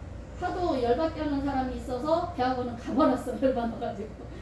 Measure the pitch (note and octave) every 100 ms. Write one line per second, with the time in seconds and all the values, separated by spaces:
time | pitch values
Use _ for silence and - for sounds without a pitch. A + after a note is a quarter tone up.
0 | - - - - F4+ F#4 F4 C4 A#3+ D4+
1 | D#4+ - D4+ C#4 C#4 C4 B3+ A#3+ - B3+
2 | D4+ E4 F4+ - B3+ B3+ A#3+ - - A3
3 | D#4+ - C4 A3+ C4 A#3+ A#3 A3+ A#3 -
4 | G#3+ - - -